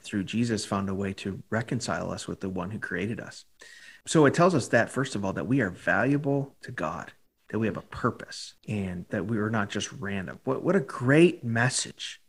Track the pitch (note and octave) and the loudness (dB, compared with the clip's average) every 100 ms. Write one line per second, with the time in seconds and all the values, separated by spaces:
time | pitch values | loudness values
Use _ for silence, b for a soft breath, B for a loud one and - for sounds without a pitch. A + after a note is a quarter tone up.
0 | - G#2 F#2 G#2+ A#2+ G#2+ - G2+ G2 F#2+ | -6 -4 -2 0 0 0 0 -2 -2 -2
1 | G2 F#2+ G2+ F#2 - A2 A2+ B2 - F2 | -4 -4 -6 -8 -4 -4 -2 -4 -2 -4
2 | F2+ F2+ - - F#2+ F#2 F2+ G#2 - F2 | -4 -6 -8 -6 -6 -6 -6 -6 -6 -4
3 | G2+ G#2+ - - - _ B B B B | -4 -4 -10 -16 -20 _ B B B B
4 | - E3 C#3+ - F3+ E3 - A#2+ G#2+ - | 0 6 6 6 4 4 4 4 4 0
5 | C3+ G#2 G2 F#2+ D#2 C3+ G#2 F2+ - F2+ | -4 -2 -2 -2 0 2 0 -2 0 2
6 | B2 C#3+ D3 C#3 C3+ - - B2 D#2 E2 | 2 2 2 0 -2 -10 -12 -6 -6 -6
7 | - - _ _ _ G#2+ A2 D#2+ - - | -12 -18 _ _ _ -2 0 -2 -8 -2
8 | A#2+ - - - - - - G#2+ F#2+ F2+ | -2 -2 -8 -14 -16 -14 -6 -4 -4 -6
9 | - A2 F#2 A2+ G#2 A2 G2+ G#2+ - - | -6 -4 -2 -2 0 0 0 -4 -6 -8
10 | G2 G2+ F2 C2 - C3 D3+ F#3+ - - | -8 -6 -8 -8 -4 -2 2 2 0 0
11 | B2 D3 F3 - B2 A2+ B2 - - - | 6 8 8 6 -2 2 2 0 -4 -8
12 | - - | -14 -14